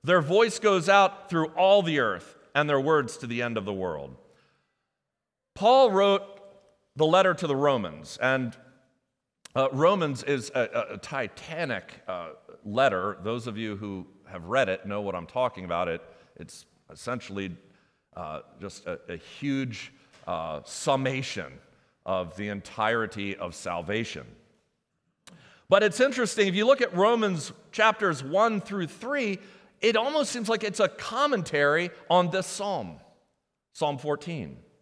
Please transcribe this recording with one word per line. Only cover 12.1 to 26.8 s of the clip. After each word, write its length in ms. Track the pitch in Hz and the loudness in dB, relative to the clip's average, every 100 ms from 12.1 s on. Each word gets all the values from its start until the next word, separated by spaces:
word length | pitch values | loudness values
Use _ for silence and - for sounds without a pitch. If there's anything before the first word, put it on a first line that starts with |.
| 90 82 - - - | -10 -10 -16 -20 -18
letter. 540 | 104 107 135 95 98 90 | -6 2 2 2 -2 -4
Those 240 | 98 120 120 | -6 -6 -6
of 100 | 104 | -8
you 180 | 113 101 | -8 -8
who 320 | 104 95 92 _ 98 | -8 -10 -12 _ -18
have 180 | 92 85 | -16 -2
read 240 | 131 107 | 0 0
it 160 | 95 101 | -2 -4
know 160 | 101 | -6
what 140 | 101 90 | -6 -8
I'm 120 | 82 | -8
talking 380 | 123 123 - 90 | -4 -4 -4 -6
about. 220 | 85 87 | -2 -2
It, 120 | 85 - - _ - | -6 -10 -20 _ -20
it's 280 | - - _ _ _ | -20 -20 _ _ _
essentially, 680 | 76 - 123 - 98 95 85 _ _ _ _ _ - | -14 -8 -8 -8 -8 -8 -10 _ _ _ _ _ -14
uh, 260 | 78 78 - - | -12 -12 -14 -16
just 240 | 98 - - | -16 -14 -10
a, 140 | 85 - | -10 -10
a 80 | 85 | -14
huge, 720 | - - 143 135 127 107 - _ _ _ - | -14 -10 -4 -4 -4 -8 -14 _ _ _ -8
uh, 360 | 85 80 76 | -6 -6 -8
summation 960 | - - - 135 135 131 135 107 71 65 _ _ _ _ - | -10 -6 0 0 0 -4 -6 -8 -10 -16 _ _ _ _ -4
of 300 | 92 87 82 | -4 -4 -8
the 120 | 104 | -8
entirety 880 | 101 - - 110 117 107 107 101 95 | -8 -12 -4 -2 0 -4 -6 -8 -8
of 180 | 90 85 | -10 -10
salvation. 680 | 92 85 80 107 117 - 58 - _ _ _ _ _ _ _ _ - - - _ _ | -8 -8 -4 -6 -6 -10 -16 -20 _ _ _ _ _ _ _ _ -20 -20 -20 _ _
But 140 | 196 | 4
it's 160 | 214 - | 4 4
interesting, 480 | 262 254 220 - 196 | 2 2 -2 2 0
if 80 | 185 | 2
you 100 | 226 | 4
look 160 | 269 | 4